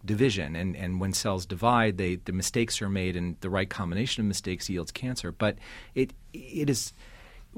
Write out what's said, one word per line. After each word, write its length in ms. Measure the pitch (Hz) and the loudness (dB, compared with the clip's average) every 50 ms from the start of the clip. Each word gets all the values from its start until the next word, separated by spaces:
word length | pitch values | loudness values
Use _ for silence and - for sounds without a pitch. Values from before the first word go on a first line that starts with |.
| - | -2
division, 500 | 92 110 104 135 127 101 95 76 73 80 | 0 2 4 4 4 4 2 -2 -2 -2
and, 200 | 82 92 92 78 | -2 -2 -2 -2
and 240 | 78 95 87 92 90 | -2 -2 -2 -2 0
when 140 | 95 98 - | 0 0 0
cells 320 | - - 107 95 92 90 | 0 0 0 0 -2 -2
divide, 500 | - 95 87 113 120 120 117 110 107 90 | -4 -2 2 4 6 6 6 6 4 2
they, 200 | 98 92 90 92 | 2 0 0 0
the 160 | 92 - - | -2 -4 -2
mistakes 500 | 90 92 87 - - 123 117 - - - | -2 -2 0 0 2 2 2 2 0 -2
are 60 | 107 98 | 0 0
made, 260 | 98 95 90 90 87 | 0 2 2 0 0
and 200 | 87 87 87 80 - | 0 0 -2 -2 -4
the 80 | - 90 | -2 0
right 220 | 98 95 98 - | 2 2 0 0
combination 500 | - - 92 85 87 104 127 131 - 120 | -2 -2 -2 0 0 0 0 0 0 2
of 60 | 107 101 | 2 2
mistakes 400 | 92 - - 92 92 - - - | 2 0 -2 -4 -4 -4 -2 -2
yields 220 | 92 87 80 - | -2 -2 -4 -4
cancer. 400 | - - 127 127 - - - 87 | -6 -6 -4 -4 -4 -4 -6 -6
But 240 | - - 110 104 - - - - - - - - - | -2 2 2 2 2 0 -6 -16 -16 -16 -14 -4 0
it, 180 | 131 131 131 - - - - - | 0 0 0 -2 -12 -18 -14 -14
it 340 | - 131 - - 160 147 143 | -14 -12 -6 -2 0 2 2
is 240 | 127 113 - - - - - - - - - - - - - - - | 2 2 0 -6 -10 -16 -20 -20 -20 -20 -20 -20 -20 -20 -18 -16 -16